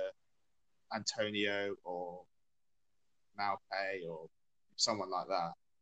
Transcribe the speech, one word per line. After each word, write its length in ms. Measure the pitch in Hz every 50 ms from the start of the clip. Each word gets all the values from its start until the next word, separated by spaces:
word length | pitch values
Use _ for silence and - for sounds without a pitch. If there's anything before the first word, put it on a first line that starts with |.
| 95 95 - _ _ _ _ _ _ _ _ _ _ _ _ _ _ _ 117
Antonio 800 | 107 104 - - 113 107 107 104 101 104 101 101 101 101 101 98 - -
or 360 | 90 90 87 90 87 87 90 90 - _ _ _ _ _ _ _ _ _ _ _ _ _ _ _ _ _ _ _ _ _ 101
Maupay 680 | 101 101 98 - - _ 95 98 98 95 98 92 85 82
or 180 | 82 80 82 - - _ _ _ _ _ _ _ -
someone 340 | - - 120 110 104 92 92
like 160 | 92 90 - -
that. 240 | 95 90 85 85 - - _ _ _ _